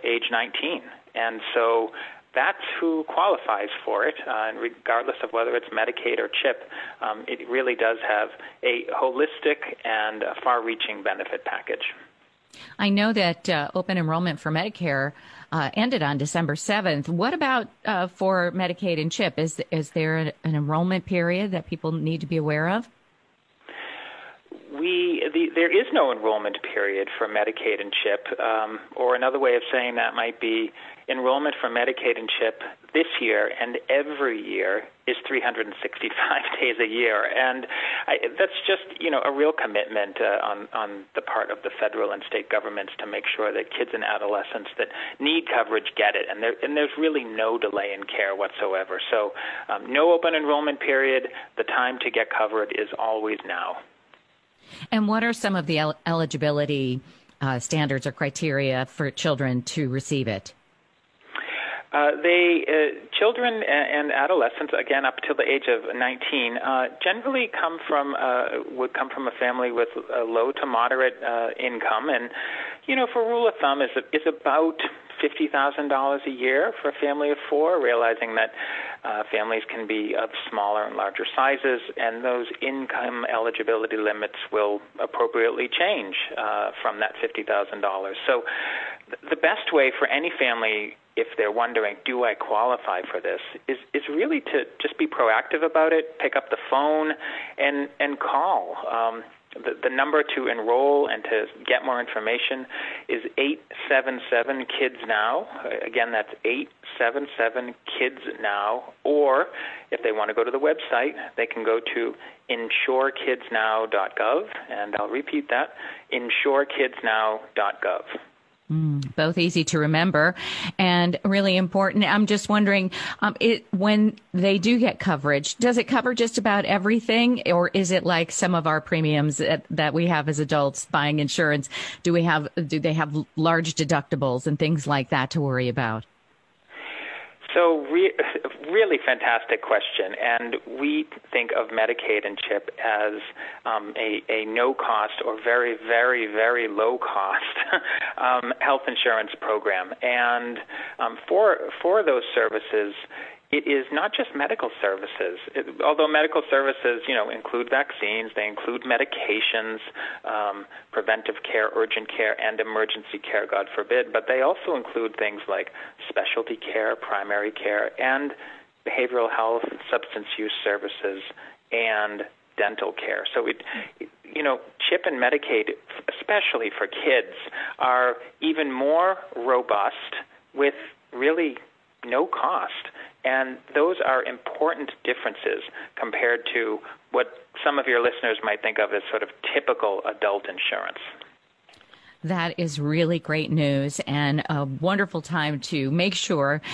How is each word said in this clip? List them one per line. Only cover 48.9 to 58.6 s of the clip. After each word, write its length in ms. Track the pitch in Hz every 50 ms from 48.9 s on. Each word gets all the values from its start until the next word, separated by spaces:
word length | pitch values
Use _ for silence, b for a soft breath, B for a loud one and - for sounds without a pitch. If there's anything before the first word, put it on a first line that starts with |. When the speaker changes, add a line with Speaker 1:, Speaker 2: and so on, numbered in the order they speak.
| 92 87 - -
Speaker 1:
So, 220 | - 110 104 98 B B B B B B B -
um, 240 | 104 101 107 113
no 220 | 127 143 156 170 170
open 200 | 165 170 165 165
enrollment 440 | 156 151 147 147 147 151 147 143 139
period. 480 | - 147 135 135 135 135 131 131 127 - B B B B _ -
The 60 | 110
time 360 | - - 131 123 127 131 123 -
to 80 | 127
get 160 | - 113 113 -
covered 420 | - - 110 107 110 110 107 104
is 160 | - - 107 104 - -
always 420 | 113 113 110 107 107 107 107 101 -
now. 320 | 95 92 90 92 90 87 - - - _ _ _ _ - - _ _ _ _ _ _ _ B B B B B B B
Speaker 2:
And 160 | 240 220 214 208
what 160 | 214 220 226
are 100 | 233 233
some 220 | - - 202 196
of 100 | 180 156
the 140 | 151 165 151
el-, 200 | 156 151 151 - _
eligibility, 960 | 170 165 165 160 139 - 143 151 147 147 147 147 143 147 139 135 127 127 131 B B B B B B B _
uh, 180 | 139 135 131 123
standards 480 | - - - 156 151 135 139 135 - 147
or 60 | 131
criteria 720 | - 160 139 139 - 170 156 139 139